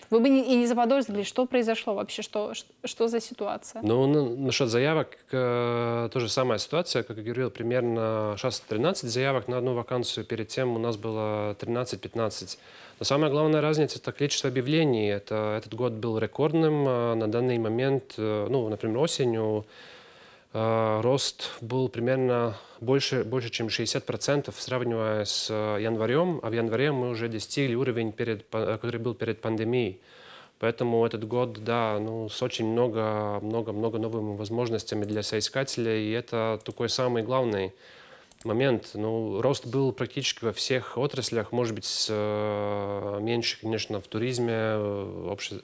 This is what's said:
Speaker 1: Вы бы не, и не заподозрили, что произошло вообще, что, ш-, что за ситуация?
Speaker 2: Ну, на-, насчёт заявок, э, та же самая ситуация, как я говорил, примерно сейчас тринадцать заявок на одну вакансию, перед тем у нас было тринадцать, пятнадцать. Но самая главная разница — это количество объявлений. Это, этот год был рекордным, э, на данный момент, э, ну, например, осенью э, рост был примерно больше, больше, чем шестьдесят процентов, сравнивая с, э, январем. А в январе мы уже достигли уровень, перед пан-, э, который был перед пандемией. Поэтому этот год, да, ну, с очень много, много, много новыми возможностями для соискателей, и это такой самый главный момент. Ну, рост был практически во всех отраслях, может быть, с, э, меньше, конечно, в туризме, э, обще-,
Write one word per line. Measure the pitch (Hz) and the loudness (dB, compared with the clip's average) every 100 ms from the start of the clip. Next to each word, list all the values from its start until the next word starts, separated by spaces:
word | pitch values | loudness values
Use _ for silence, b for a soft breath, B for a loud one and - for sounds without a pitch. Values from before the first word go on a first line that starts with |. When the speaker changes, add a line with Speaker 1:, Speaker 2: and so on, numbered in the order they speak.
| - | 2
Speaker 1:
Вы | 226 | 4
бы | 262 | 8
не, | 269 | 6
и | 247 247 | 6 4
не | 240 | 4
заподозрили, | 240 240 277 254 202 | 4 4 4 2 -2
что | 196 - | -2 0
произошло | 254 247 220 220 - | 2 2 2 0 -2
вообще, | 202 202 - | -4 -4 -6
что, | 220 214 214 | -6 -4 -4
ш-, | 226 - _ | -6 -14 _
что | 247 - 226 | -8 0 0
за | 233 | 0
ситуация? | 226 - 202 - - 226 | -4 -6 -6 -6 -8 -4
Speaker 2:
Ну, | 107 120 139 | 2 4 6
на-, | 151 131 120 135 | 6 4 0 0
насчёт | 117 127 | 2 2
заявок, | 117 139 160 - - - | 4 4 2 0 -8 -4
э, | 131 123 120 120 120 117 117 117 | 0 2 2 2 0 0 0 0
та | 127 | 0
же | 120 | 0
самая | - 127 107 | 2 2 2
ситуация, | - 160 180 127 | 0 -2 0 0
как | 113 110 | -2 -6
я | |
говорил, | 107 127 127 | -6 -2 -2
примерно | - 117 127 120 113 110 110 107 104 | -2 0 2 2 2 0 0 -2 -2
сейчас | 127 120 | -2 -4
тринадцать | - 107 147 196 123 | -4 0 2 0 -2
заявок | 120 135 131 - | 0 2 0 0
на | 123 | -2
одну | 127 | 0
вакансию, | 120 110 127 117 - | -2 -2 -2 -2 -4
перед | 107 113 107 | -4 -6 -4
тем | - 127 113 | -2 0 0
у | |
нас | 117 107 | -2 -2
было | 113 110 107 107 104 101 | -4 -2 -2 -2 -2 -4
тринадцать, | 104 117 117 101 | -2 -2 -2 -6
пятнадцать. | 113 117 110 - - - B B B B | -6 -2 -2 -2 -8 -10 B B B B
Но | |
самая | - 139 151 | 0 2 4
главная | 143 156 156 | 4 4 4
разница — | 151 156 143 - | 4 2 2 0
это | - | -8
количество | - 143 - 139 | -2 0 0 0
объявлений. | 127 127 156 151 117 104 | 0 2 4 4 4 2
Это, | 101 - 110 107 107 | 0 -2 -2 0 -2
этот | 110 | -6
год | 113 123 | -2 -2
был | 110 113 110 | -2 -2 0
рекордным, | 107 - 151 160 160 151 139 | -2 0 2 4 4 4 2
э, | 123 117 113 | 2 2 2
на | 110 | 2
данный | 117 123 120 | 2 2 2
момент, | 110 113 135 139 - - | 2 2 2 2 -2 -4
э, | 107 107 104 | 0 0 0
ну, | 131 110 | 0 0
например, | 107 113 113 | -2 0 2
осенью | 160 - 127 113 110 107 104 B B B B B B B B 110 | 2 2 2 2 2 0 -4 B B B B B B B B -2
э, | 110 113 110 107 | 2 2 2 2
рост | 117 135 - - - - | 4 4 2 -2 -10 -10
был | 113 127 127 | -4 0 0
примерно | - 120 131 127 123 117 101 B B | 0 0 2 4 2 0 -2 B B
больше, | 113 139 - 131 | 2 2 2 0
больше, | 107 131 117 | 0 -2 -2
чем | - 113 | -4 -2
шестьдесят | - 113 139 - | -2 0 -2 -2
процентов, | 113 - 143 139 - | -2 2 0 0 -8
сравнивая | - 127 123 113 110 107 | -4 -2 0 0 0 0
с, | 101 - - | 0 -2 -2
э, | 110 107 104 | -2 0 0
январем. | 110 113 110 135 180 156 | 0 0 2 2 2 0
А | 113 | -2
в | |
январе | 117 113 113 143 | 0 0 2 0
мы | 135 123 | 0 -2
уже | 113 117 | -2 -4
достигли | 110 - - 123 | -4 -4 -2 0
уровень, | 120 131 117 113 | 0 0 0 -2
перед | 104 117 107 - | -2 -4 -4 -4
пан-, | 113 98 | -2 -2
э, | 107 | -2
который | 120 117 | -2 -4
был | 120 | -4
перед | 113 113 107 | -4 -4 -4
пандемией. | 113 110 113 123 107 95 B B B B B - | -2 -2 0 0 0 -4 B B B B B -4
Поэтому | 113 117 120 117 | -2 0 2 2
этот | 117 113 110 | 2 0 -2
год, | 120 123 107 | -2 -2 -4
да, | 110 117 110 104 | -2 0 0 0
ну, | 107 113 107 | -2 -6 -6
с | - | -4
очень | 127 - 110 | -4 -2 0
много, | 117 123 110 110 107 104 104 | 2 2 2 0 0 -2 -4
много, | 107 117 110 | -2 -4 -4
много | 104 113 110 | -2 -2 -2
новыми | 113 113 107 101 | -2 -4 -4 -6
возможностями | 107 113 120 110 - 107 | -4 -2 0 -2 -2 -4
для | 104 107 | -2 -2
соискателей, | 101 110 - 135 135 - 113 110 107 | -2 -2 0 -2 -2 -2 0 0 0
и | |
это | 113 - 117 110 107 | -2 -2 -2 0 -2
такой | - - 117 | -6 -4 -2
самый | - 127 120 | 0 0 0
главный | 110 131 120 101 95 - B B B B B - | 0 0 0 0 -2 -6 B B B B B -10
момент. | 113 110 135 110 - | -2 2 2 2 -2
Ну, | 101 110 113 110 98 | -6 -2 -2 -2 0
рост | 123 139 123 | 0 0 -2
был | 131 135 | 0 0
практически | - 120 143 131 - 113 | 0 -4 -2 -4 -2 -2
во | |
всех | - - 127 - 117 | -2 0 0 -2 -4
отраслях, | 143 131 117 117 104 | -2 -2 -2 -2 0
может | 120 117 | 0 0
быть, | 113 | -2
с, | - - - | -2 -2 0
э, | 107 104 104 104 104 104 104 101 101 101 101 | 0 0 0 0 0 -2 -2 -4 -4 -4 -4
меньше, | 110 120 117 - | 0 0 0 -4
конечно, | 110 110 - 107 | -4 -4 -2 -6
в | - | -4
туризме, | 110 123 123 117 | -4 -2 0 0
э, | 113 110 107 104 101 98 92 87 | 2 0 0 -2 -2 -6 -6 -6
обще-, | 101 - 95 | -6 -8 -10